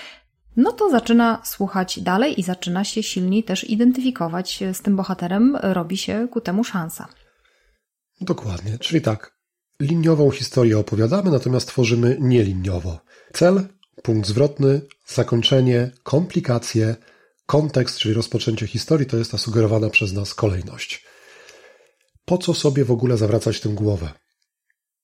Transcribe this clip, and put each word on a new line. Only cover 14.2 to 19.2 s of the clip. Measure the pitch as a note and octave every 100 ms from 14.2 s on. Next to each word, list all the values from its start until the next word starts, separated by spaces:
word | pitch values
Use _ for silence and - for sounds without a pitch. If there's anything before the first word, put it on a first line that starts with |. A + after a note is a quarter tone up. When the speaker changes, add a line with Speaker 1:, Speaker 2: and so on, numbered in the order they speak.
| G2
Speaker 2:
zwrotny, | G#2+ C#3+ C#3+ C#3 C#3 C#3+ _ -
zakończenie, | - B2 A#2+ A2+ C3+ B2+ A#2+ B2+ -
komplikacje, | - C#3+ F3+ F3+ C3+ A#2 - A2+ A2 A2+ _ _ _ _ -
kontekst, | C#3+ D3+ C3+ B2 -
czyli | G#2+
rozpoczęcie | A2 A2+ A2+ - A2+ A2
historii, | A2+ - D#3 C3
to |
jest | A#2